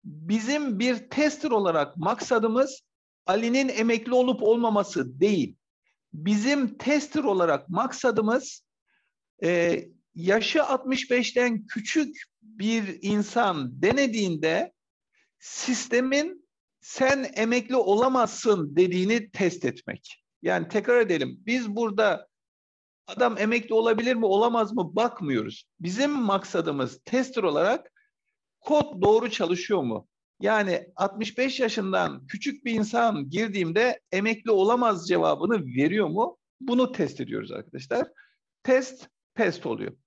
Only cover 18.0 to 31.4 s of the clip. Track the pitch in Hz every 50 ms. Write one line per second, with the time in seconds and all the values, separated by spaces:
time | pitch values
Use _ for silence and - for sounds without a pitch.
18 | 247 262 262 254 233 220 - - - 226 208 190 156 143 143 165 185 180 180 185
19 | 180 202 226 240 220 - - - 196 170 175 180 - 127 120 - _ - - -
20 | _ - - _ _ _ _ _ - 170 180 180 165 170 - 214 208 247 240 240
21 | 226 190 175 156 135 127 - - - 220 240 254 240 214 202 226 233 220 196 208
22 | 214 202 165 - - _ _ _ _ _ _ _ _ _ _ _ _ _ _ _
23 | _ - 196 202 247 240 220 185 208 214 240 240 - - 220 220 226 233 220 214
24 | 233 247 254 226 226 196 196 202 226 240 233 233 220 202 220 247 180 156 - 208
25 | 233 240 - - 180 143 131 113 107 107 107 - _ _ _ _ 151 175 185 226
26 | 277 294 294 269 233 202 196 190 196 - - 175 165 165 143 139 127 117 - -
27 | _ - 233 262 254 262 254 233 196 170 147 151 165 202 247 - - - _ _
28 | _ _ _ _ _ _ _ _ _ _ _ _ _ - 302 302 294 - - 185
29 | 185 202 214 226 240 233 - - 196 165 180 175 180 - 208 185 135 120 110 104
30 | - _ _ _ _ _ _ _ 185 202 220 - 202 190 175 - - - _ -
31 | 190 196 - 214 226 208 - -